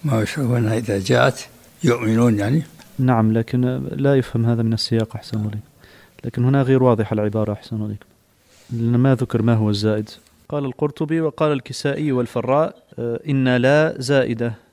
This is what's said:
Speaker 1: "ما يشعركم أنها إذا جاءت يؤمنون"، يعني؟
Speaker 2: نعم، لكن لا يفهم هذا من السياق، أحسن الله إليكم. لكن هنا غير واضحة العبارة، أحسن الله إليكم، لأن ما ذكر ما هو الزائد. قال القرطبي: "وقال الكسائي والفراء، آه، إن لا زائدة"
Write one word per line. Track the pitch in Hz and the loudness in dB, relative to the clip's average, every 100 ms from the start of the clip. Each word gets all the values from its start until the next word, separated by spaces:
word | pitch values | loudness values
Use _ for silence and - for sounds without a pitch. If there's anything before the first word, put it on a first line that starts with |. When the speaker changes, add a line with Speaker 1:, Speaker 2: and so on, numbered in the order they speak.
Speaker 1:
"ما | 156 117 | -2 -2
يشعركم | 104 - 127 | -2 -2 -2
أنها | 123 110 113 | 0 0 -2
إذا | 110 101 | -2 -4
جاءت | 95 123 131 - - - - - | 2 4 4 0 -14 -20 -20 -2
يؤمنون"، | - 120 110 110 120 104 | 0 2 2 2 4 2
يعني؟ | 101 151 - - - - | 0 0 -2 -16 -16 -2
Speaker 2:
نعم، | 127 117 110 | 2 4 4
لكن | 113 117 127 123 131 135 | 2 0 -2 -2 -2 -6
لا | 143 139 139 | -2 2 2
يفهم | 123 117 113 | 0 -2 0
هذا | 117 | 0
من | 113 | 0
السياق، | 113 - 113 110 | -2 0 -2 -2
أحسن | - - 110 | -8 -8 -6
الله | 107 | -6
إليكم. | 104 - _ - - - - | -8 -14 _ -20 -20 -20 -12
لكن | 120 - | -8 -2
هنا | 123 139 | 2 2
غير | 127 131 | 2 4
واضحة | 127 113 104 | 4 2 0
العبارة، | 107 104 110 107 | -2 -2 -2 -4
أحسن | 104 - 110 | -6 -8 -8
الله | 107 | -6
إليكم، | 107 - _ _ _ _ _ - | -8 -14 _ _ _ _ _ -12
لأن | 117 117 120 | -4 0 2
ما | 131 | 2
ذكر | 127 127 117 | 2 0 0
ما | 113 | 2
هو | 113 107 | 2 2
الزائد. | 101 110 107 107 - _ _ _ | 0 0 -2 -6 -14 _ _ _
قال | 147 | -6
القرطبي: | 139 - 151 143 151 165 | -6 -4 -6 -4 -4 -2
"وقال | 160 - 156 | -2 0 0
الكسائي | 143 - 127 143 143 151 | 0 -6 -6 -4 -4 -2
والفراء، | 127 120 120 117 139 165 - _ - | -2 -2 -4 0 0 0 -6 _ -8
آه، | 117 117 - | -6 -6 -2
إن | 139 131 123 | 0 2 2
لا | 127 147 160 - | 4 4 2 -2
زائدة" | 127 143 120 117 117 110 _ | 0 2 2 -2 -4 -6 _